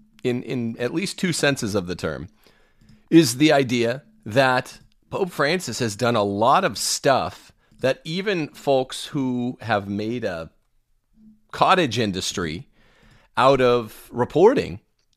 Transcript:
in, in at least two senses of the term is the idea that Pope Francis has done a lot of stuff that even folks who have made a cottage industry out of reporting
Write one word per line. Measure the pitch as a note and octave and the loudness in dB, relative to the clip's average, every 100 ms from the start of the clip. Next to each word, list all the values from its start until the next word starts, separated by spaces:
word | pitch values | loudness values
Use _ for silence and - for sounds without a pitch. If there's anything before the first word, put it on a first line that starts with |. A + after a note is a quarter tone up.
| _ _ | _ _
in, | B2+ B2 | -4 -4
in | - C3 A#2 A#2 | -6 -6 -6 -4
at | A#2+ | -4
least | E3 F#3+ - | -4 -6 -4
two | F#3 | -4
senses | D3+ D3 C3+ A2 G2+ | 0 0 -2 -2 -4
of | F2+ | -4
the | F2 | -6
term | F2 C2+ E2 _ _ _ _ _ _ - - | -6 -8 -12 _ _ _ _ _ _ -20 4
is | E3 D3 B2 | 6 6 4
the | D3+ | 4
idea | C#3+ C3 B2 A2+ C3 - _ - | 4 2 0 0 -2 -10 _ -4
that | A2 C3 B2+ - - _ _ _ | 0 2 2 -2 -10 _ _ _
Pope | C3 F#3 | -6 -4
Francis | - C#3+ F3+ D3+ A2 | -2 -2 -2 -4 -4
has | A#2+ G2+ | -4 -2
done | A#2+ A#2 | 0 0
a | |
lot | G2+ G2+ A#2 D#3+ F#3+ | 0 2 4 4 2
of | G#2 | -2
stuff | - - C#3+ B2 F2 - - _ _ _ | -4 0 2 2 0 -8 -20 _ _ _
that | B2+ C3+ | -2 -2
even | D#3+ E3+ G3 F#3 D3 | -6 -6 -4 -4 -4
folks | - - C3+ B2+ - - | -6 0 0 0 -6 -8
who | D3+ C3 B2 A#2+ B2 | -4 -2 -2 -4 -6
have | A2+ G#2+ G2 | -2 -2 -2
made | G2+ G#2+ B2 A2 | -6 -6 -6 -6
a | E2+ E2 _ _ _ _ _ _ _ - - _ | -8 -10 _ _ _ _ _ _ _ -20 -20 _
cottage | - C#3 F#3 D3+ A2 | -2 2 2 2 0
industry | G#2+ F#2 - - E2+ D#2 - _ _ _ _ _ _ - | -2 -4 -6 -6 -6 -6 -12 _ _ _ _ _ _ 2
out | C3 C3+ | 4 6
of | B2+ B2 G#2+ - - | 4 2 0 -12 -10
reporting | - A#2+ C#3+ G3+ C#4 E2 F2 _ _ _ | -4 -2 4 6 6 0 -8 _ _ _